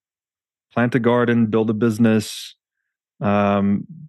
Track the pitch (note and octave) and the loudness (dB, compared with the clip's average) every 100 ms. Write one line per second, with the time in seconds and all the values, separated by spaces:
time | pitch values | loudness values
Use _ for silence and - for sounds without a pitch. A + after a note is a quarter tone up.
0 | _ _ _ _ _ _ _ - A#2+ C3 | _ _ _ _ _ _ _ -4 0 0
1 | A#2 B2 A#2+ A#2 A2+ A2 A2 G#2+ A#2 G#2+ | 2 2 2 2 2 0 0 0 0 2
2 | A2+ A2 - - - - _ _ _ _ | 2 2 0 -10 -16 -20 _ _ _ _
3 | _ - G#2 G2+ G2+ G2+ G2 G2+ - - | _ -8 -2 0 2 0 0 -2 -4 -18